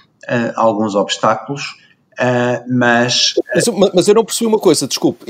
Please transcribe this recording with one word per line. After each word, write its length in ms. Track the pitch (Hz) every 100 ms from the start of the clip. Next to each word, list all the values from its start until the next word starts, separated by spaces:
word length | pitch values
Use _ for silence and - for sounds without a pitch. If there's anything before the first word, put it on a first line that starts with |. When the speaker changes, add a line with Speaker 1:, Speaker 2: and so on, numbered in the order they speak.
| _ _ -
Speaker 1:
eh, 260 | 123 113 -
alguns 400 | 113 104 110 101
obstáculos, 800 | 95 - 113 110 - 143 - - _ _ _ -
ah, 460 | 123 123 123 120 123
mas 640 | 123 120 120 123 - - - - 170
Speaker 2:
Mas, 120 | 233
mas, 240 | 196 190
mas 140 | 180 180
eu 60 | 220
não 100 | 202
percebi 220 | - 233
uma 120 | 214
coisa, 260 | 180 147 135
desculpe. 380 | - 143 -